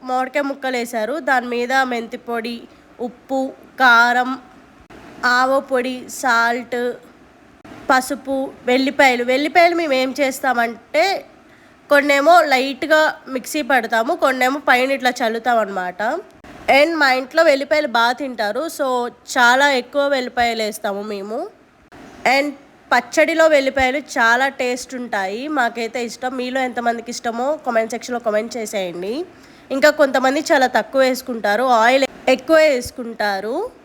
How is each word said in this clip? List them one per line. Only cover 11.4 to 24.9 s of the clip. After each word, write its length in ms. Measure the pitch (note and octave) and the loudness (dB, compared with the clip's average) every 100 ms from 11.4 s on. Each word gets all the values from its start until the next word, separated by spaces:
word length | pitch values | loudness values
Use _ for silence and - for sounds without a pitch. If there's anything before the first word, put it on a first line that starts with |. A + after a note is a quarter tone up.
| - - - _ _ | -20 -20 -20 _ _
కొన్నేమో 440 | C#4+ C#4 C#4+ C#4+ F4 D#4 | 2 4 2 6 6 6
లైట్గా 480 | C4 C4+ C#4 D4+ D#4 D#4 - - | 0 0 -4 2 4 4 -2 -8
మిక్సీ 280 | C4 - D#4 B3+ | -10 -6 -6 0
పడతాము, 420 | C4+ A3 A3+ A3+ E4+ | 0 2 -2 0 0
కొన్నేమో 380 | D4 C4 B3+ C#4+ C#4+ | 0 2 0 0 2
పైన 260 | B3 C4 C4+ | 2 2 0
ఇట్లా 140 | B3 B3+ | -2 -2
చల్లుతాం 400 | A#3 A#3 A#3 A#3+ | -4 -2 0 0
అనమాట. 360 | G3+ G3 F3+ F3+ G#3+ D#4+ G#4+ - - - - C4+ | 0 -4 -8 -4 -4 -4 -8 -20 -20 -16 2 4
And 140 | D4+ E4 | 4 2
మా 80 | C#4+ B3+ | 2 2
ఇంట్లో 240 | C4 D#4 E4 | -2 2 4
వెల్లిపాయలు 400 | C#4 C#4 D4+ D4 A#3 | 4 2 0 0 0
బాగా 180 | A#3 B3 | 0 0
తింటారు, 420 | C#4+ A#3+ G#3 G#3+ D#4+ - | -6 -4 -4 -4 -6 -4
so 100 | C#4 B3+ A#3+ - - | -2 -2 -4 -10 -6
చాలా 320 | C#4 A#3+ B3+ C#4+ C4+ | 2 4 6 4 2
ఎక్కువ 220 | B3 C#4+ C#4+ | -2 -2 0
వెల్లిపాయలు 480 | C#4 B3 A#3+ A#3+ A3+ G#3+ | 0 -2 -2 -2 0 -4
వేస్తాము 360 | G#3+ G#3+ G3+ G#3 | -4 -6 -6 -8
మేము. 300 | G3+ G3+ A3+ F#4+ _ _ _ _ - - - - | -10 -8 -8 -8 _ _ _ _ -20 -20 -6 0
And 140 | C4+ D4 C#4 - _ _ | 0 0 -6 -20 _ _
పచ్చడిలో 540 | B3+ A#3+ - D#4 D#4+ D#4+ D4+ | 0 0 0 0 4 4 4
వెల్లిపాయలు 440 | C4+ C4+ C4 C4+ - C#4 | 2 0 0 -2 -6 0
చాలా 300 | A3+ A#3+ C4+ C4+ | 2 4 0 -2
టేస్ట్ 320 | B3+ B3 - | -4 -4 -8